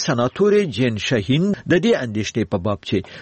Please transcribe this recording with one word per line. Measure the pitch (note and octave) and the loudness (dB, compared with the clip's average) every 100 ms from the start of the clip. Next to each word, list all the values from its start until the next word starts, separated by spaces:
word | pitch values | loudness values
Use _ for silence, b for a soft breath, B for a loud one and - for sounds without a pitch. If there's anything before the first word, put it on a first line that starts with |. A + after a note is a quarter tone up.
| - | 0
سناتورې | A#2+ B2 - G#3 G#3 F#3 G2+ | 0 0 2 2 4 2 0
جین | B2+ G#2+ | -2 -2
شاهین | - B2 G2 C#3+ G3 G3 - | -2 -2 2 0 0 -2 0
د | E3+ | 2
دې | G#3+ A3 | 4 0
اندېښنې | B2 G#2+ G2+ A#2 G2+ | -2 -4 -4 -4 -2
په | G2+ | -2
باب | G2 G2+ - | -2 -4 -2
چې | G2+ - B | -4 -4 B